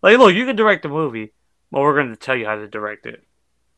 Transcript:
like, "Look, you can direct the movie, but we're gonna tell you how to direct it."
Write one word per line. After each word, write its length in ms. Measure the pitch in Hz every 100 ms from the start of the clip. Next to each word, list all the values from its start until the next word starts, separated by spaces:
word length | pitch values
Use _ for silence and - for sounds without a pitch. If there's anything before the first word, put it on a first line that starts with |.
like, 160 | 185 240
"Look, 160 | 226
you 100 | 185 254
can 80 | 220
direct 260 | 220 190
the 60 | 151
movie, 440 | 147 151 113 107 _ _ _ _
but 80 | 139
we're 140 | 143 143
gonna 180 | 131 110
tell 200 | - 127
you 100 | 107
how 100 | 107
to 100 | 104
direct 380 | 107 104 104 117
it." 160 | 117 _ _ _ _ _